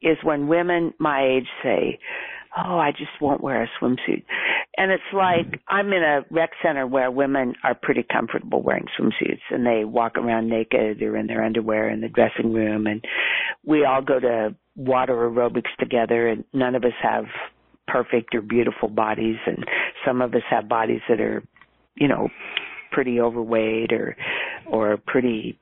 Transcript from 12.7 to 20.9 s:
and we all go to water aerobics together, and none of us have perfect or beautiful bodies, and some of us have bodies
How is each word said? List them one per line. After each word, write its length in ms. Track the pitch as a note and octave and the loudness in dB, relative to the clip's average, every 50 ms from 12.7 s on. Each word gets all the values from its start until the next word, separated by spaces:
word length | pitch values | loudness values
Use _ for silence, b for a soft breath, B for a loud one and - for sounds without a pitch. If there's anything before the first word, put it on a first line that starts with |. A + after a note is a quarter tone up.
| G#2+ G#2+ G#2+ | 0 0 -2
and 160 | G#2+ G#2+ A2 B B B B B B B B B B B - - | -2 -4 -4 B B B B B B B B B B B -6 0
we 220 | - D#3 D3+ D3 | 2 4 4 4
all 160 | C3 C3 C3+ | 4 4 2
go 180 | C3+ D3 C#3 B2+ | 2 2 2 2
to 360 | B2+ B2 A#2 A2+ A2 G#2+ G2+ - _ _ - | 2 2 2 2 0 -2 -4 -8 _ _ -14
water 380 | C#3+ C3 B2+ C3 B2+ B2+ B2+ B2+ | -4 0 2 2 4 2 2 2
aerobics 600 | A#2 A#2 A#2+ A2+ B2 A#2+ A#2 A#2 B2 A2+ - - - | 2 0 2 2 2 2 2 2 -2 -4 -4 -4 -4
together, 480 | - A#2+ B2 A#2 A2+ A2+ A#2+ A#2 A#2 | -2 0 2 2 2 4 2 4 4
and 160 | A#2 A2 A2 - _ - | 2 0 -2 -4 _ -2
none 200 | C3+ B2+ B2 B2+ | 0 2 2 2
of 80 | B2+ A2+ | 2 2
us 100 | A#2+ A#2 - | 0 0 0
have 240 | - A2 A2 A2+ A2 A2+ - - - - - _ _ _ _ _ _ | 0 0 0 0 -2 -6 -10 -12 -12 -14 -16 _ _ _ _ _ _
perfect 460 | - - B2+ A2+ - - A#2+ A2+ - - | -2 0 0 0 2 0 0 0 0 -2
or 80 | A#2+ | -4
beautiful 480 | G#2 G#2+ A2+ A#2+ A#2 A#2 G#2 - - G#2+ | -2 0 2 2 2 2 0 -2 -4 -2
bodies, 480 | G#2+ A2+ A2 G#2+ G#2+ G#2+ A2 A2+ A2+ A2+ - | 0 0 0 0 0 0 0 0 -2 -2 -2
and 180 | - - - - B B B B B B - - | -4 -4 -4 -4 B B B B B B -4 -2
some 160 | C3+ B2 B2 | 0 0 2
of 120 | B2+ A#2+ A#2+ | 0 0 0
us 80 | A#2+ - - | 0 0 0
have 180 | C3 A2+ G#2+ | 0 0 0
bodies 340 | G#2 A#2 A2+ A2+ A2 | 0 0 0 2 0